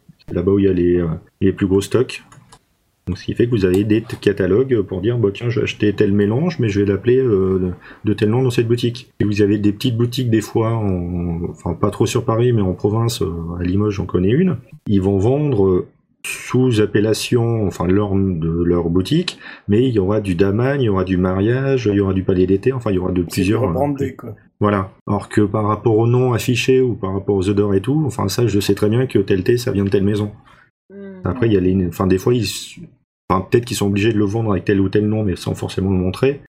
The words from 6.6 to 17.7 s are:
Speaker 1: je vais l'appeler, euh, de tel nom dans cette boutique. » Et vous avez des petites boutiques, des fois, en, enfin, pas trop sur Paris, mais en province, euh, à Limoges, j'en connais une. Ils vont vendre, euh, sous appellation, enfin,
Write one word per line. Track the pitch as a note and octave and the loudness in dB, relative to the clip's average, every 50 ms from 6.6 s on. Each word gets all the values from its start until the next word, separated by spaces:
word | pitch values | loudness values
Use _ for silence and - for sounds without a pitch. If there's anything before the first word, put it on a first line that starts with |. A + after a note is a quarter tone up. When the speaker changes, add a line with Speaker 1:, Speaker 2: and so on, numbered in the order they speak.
| A#2 G#2+ | 0 0
Speaker 1:
je | F#2+ G2+ | 2 2
vais | G2+ G2 | 2 2
l'appeler, | G2 F#2 - A#2+ B2 | 0 0 2 2 2
euh, | C3 C3 B2 G#2 F#2+ F#2+ F#2 F#2+ F#2 F#2 F2+ F2 - - - - - - | 4 4 2 2 2 2 2 0 0 -2 -4 -6 -8 -14 -20 -18 -6 -4
de | G#2+ G#2 | -2 0
tel | - A2 G#2 | 0 0 0
nom | A2 B2+ | 2 2
dans | C3 B2+ | 0 0
cette | A#2+ - A#2 | 0 0 0
boutique. » | A2+ A#2+ A#2+ C3 A#2+ A#2+ - - - _ - | 0 0 0 -2 -2 -4 -6 -12 -10 _ -4
Et | - | -2
vous | G#2 G#2+ G2+ G#2+ | 0 2 2 2
avez | G2 G#2 G#2 | 2 2 2
des | G2+ G#2 | 2 0
petites | G2+ - - C3 A2+ | 0 -2 -2 -2 -2
boutiques, | A2+ A#2+ A#2+ A#2+ B2+ B2+ A#2+ | 0 -2 -2 -2 -4 -2 0
des | A2+ A2 | 0 0
fois, | - - - A#2 A2+ A2+ | 0 -2 -2 -2 -2 0
en, | A2+ A2+ G#2+ G2 F#2 F2+ F2 F2 F2+ F2 E2+ F2 E2+ E2 F2 - | -2 -2 -2 -2 -2 -4 -4 -4 -4 -4 -4 -4 -4 -4 -6 -8
enfin, | - - - F2 D#2+ | -8 -8 -6 -6 -4
pas | - - G#2 | -2 -2 -2
trop | - - A#2+ | 0 0 -2
sur | - - A#2+ A#2 | 0 -2 -2 -2
Paris, | - A2+ A2 A#2+ B2 A#2+ | 0 0 0 2 2 2
mais | A2 G2 | 0 0
en | F#2 F2 | -2 -2
province, | - - G#2+ G#2 A2+ A#2 A#2 - - | -2 -2 -2 0 0 -2 -2 -2 -4
euh, | F2 F2 E2+ E2+ E2 E2 F2 F2+ | -4 -6 -6 -6 -8 -8 -6 -4
à | F2+ | -2
Limoges, | F2+ F#2 G2 G#2+ G#2+ G2 | -2 0 0 0 -2 -2
j'en | G2 F2 | -4 -4
connais | F2 - F2+ F2+ G2 | -2 0 0 2 2
une. | A#2+ D3+ F#3+ F#3 - - - - - - - | 2 2 2 0 -2 -4 -8 -16 -20 -12 -4
Ils | - G#2 G2 | -2 0 2
vont | F#2 G2 G2+ F#2+ | 2 2 2 2
vendre, | F#2+ A#2+ C3+ D3 D3+ C#3+ B2+ G2+ F#2+ | 2 2 0 0 0 0 2 2 2
euh, | F#2+ F#2 F2+ - - _ _ _ _ _ _ - | 2 2 0 -2 -4 _ _ _ _ _ _ -14
sous | - - - - - - B2 B2+ C3 A#2 G#2+ | -12 -12 -12 -8 -2 0 2 2 2 2 2
appellation, | G#2+ G2+ - A2 G2+ A2 G#2+ - - - B2+ A#2+ A#2 A#2 A#2 A2+ G#2+ | 2 2 2 0 2 0 0 -2 -2 0 0 0 0 0 -2 -2 -2
enfin, | F2+ | -4